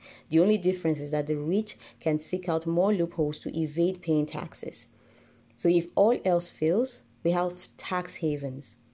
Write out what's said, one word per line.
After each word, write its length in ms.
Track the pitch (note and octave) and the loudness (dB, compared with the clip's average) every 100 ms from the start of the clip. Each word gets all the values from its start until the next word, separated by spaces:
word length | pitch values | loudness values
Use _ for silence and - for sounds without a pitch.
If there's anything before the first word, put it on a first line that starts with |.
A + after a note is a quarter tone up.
| - - - | -20 -20 0
The 100 | D#3+ | 4
only 160 | F#3 G#3+ | 6 4
difference 420 | F3 F3+ D#3+ C#3+ | 2 0 0 -2
is 120 | C#3+ | -2
that 160 | D3+ D3 | -2 0
the 100 | D3 | -2
rich 400 | D3+ G3 G#3+ - - - | 0 0 -2 -8 -18 -6
can 180 | E3 D3+ | -2 -2
seek 300 | - F#3 - | -2 -4 -2
out 180 | E3 E3 | -2 0
more 260 | E3+ G3 | 2 2
loopholes 460 | G3+ E3+ - D3+ D3 | 2 0 -2 -2 -4
to 140 | - E3 | -6 -4
evade 420 | D#3 D3 F3 F3+ | -2 0 0 0
paying 240 | - D#3 | 0 0
taxes. 640 | D3+ D#3 D#3+ - - - - _ _ - - _ _ - | 0 -4 -10 -10 -12 -12 -18 _ _ -20 -20 _ _ -2
So 120 | E3+ | 2
if 200 | F3 E3 | 2 2
all 240 | - G#3 B3 | 2 4 2
else 240 | G3 F3 F3 | 2 0 -2
fails, 540 | - D#3+ G3 C4 - - _ | -2 0 2 0 -6 -18 _
we 100 | E3+ | 0
have 360 | F3 F3+ F3+ - - | 0 0 -4 -14 -18
tax 400 | - F3+ F3+ - | -6 -6 -6 -4
havens. 600 | D#3 D3 C#3 C3 - - _ | -2 -2 -4 -10 -14 -20 _